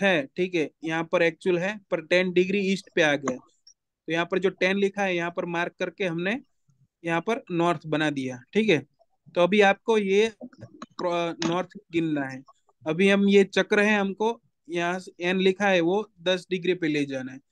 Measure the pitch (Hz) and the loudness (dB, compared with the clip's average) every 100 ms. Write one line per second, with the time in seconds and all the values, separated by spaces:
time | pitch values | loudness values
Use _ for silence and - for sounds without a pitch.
0 | 196 165 135 - 185 175 139 _ 160 165 | 0 0 -2 -4 -2 -2 -2 _ -6 -4
1 | 165 180 165 165 190 175 190 214 - 170 | 0 2 2 0 0 0 -2 -6 -6 -6
2 | 156 180 185 180 185 202 190 190 - 180 | 0 2 2 2 2 0 0 -2 -2 2
3 | 156 143 131 - - _ _ _ _ _ | 2 2 -2 -6 -8 _ _ _ _ _
4 | - 165 170 185 185 185 185 196 196 202 | -6 -4 -2 0 -2 0 0 2 0 0
5 | 196 175 175 185 175 170 175 - 180 - | -2 -2 -4 -6 -4 -4 -4 -6 -8 -4
6 | 185 165 185 254 - _ _ _ _ _ | -4 -2 -4 -4 -8 _ _ _ _ _
7 | 165 165 190 247 - 170 170 165 156 151 | -4 -2 -2 -4 -4 0 0 0 -2 -2
8 | 151 139 127 127 - 208 220 147 - _ | 0 -2 -6 -8 -6 -2 2 0 -2 _
9 | _ _ _ 175 175 208 196 196 - 220 | _ _ _ 0 2 6 4 4 0 0
10 | 190 202 226 - 254 - - - - - | 2 2 2 -2 -20 -20 -20 -20 -18 -8
11 | 175 170 170 - 165 175 180 - - 165 | -4 -2 -4 -4 -4 -4 -6 -12 -8 -4
12 | 160 147 131 131 - _ _ _ 156 165 | -2 -2 -6 -10 -18 _ _ _ -4 2
13 | 196 202 202 196 196 190 185 208 208 208 | 4 4 6 6 4 2 0 2 2 2
14 | 202 185 220 233 _ _ - 175 170 185 | 0 -2 -4 -4 _ _ -8 -4 -4 -4
15 | 180 - 175 190 190 185 202 185 165 202 | -8 -6 -2 2 2 2 2 2 2 0
16 | 208 _ 170 185 - 185 175 180 160 147 | -4 _ -2 -2 -2 -4 -2 -2 -2 -2
17 | 143 135 127 131 _ | -2 -6 -10 -14 _